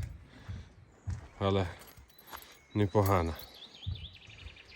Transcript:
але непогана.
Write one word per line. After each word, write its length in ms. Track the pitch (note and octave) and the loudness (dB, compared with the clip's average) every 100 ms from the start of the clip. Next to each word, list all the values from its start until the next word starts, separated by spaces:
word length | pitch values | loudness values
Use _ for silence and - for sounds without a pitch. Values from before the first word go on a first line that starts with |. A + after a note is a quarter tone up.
| - - - - - - - - - - - F#2 - - | -10 -12 -18 -18 -12 -12 -14 -20 -20 -12 -8 -8 -8 -2
але 260 | G2 G2 F2+ - - - - - - - - - - | 2 2 0 -4 -18 -20 -20 -20 -18 -18 -18 -20 -4
непогана. 600 | G#2+ G2+ G#2+ G2 F#2+ E2 E2 - - - - - - - - - - - - - | 2 4 6 6 4 4 -2 -10 -18 -20 -12 -8 -8 -10 -16 -20 -18 -18 -18 -20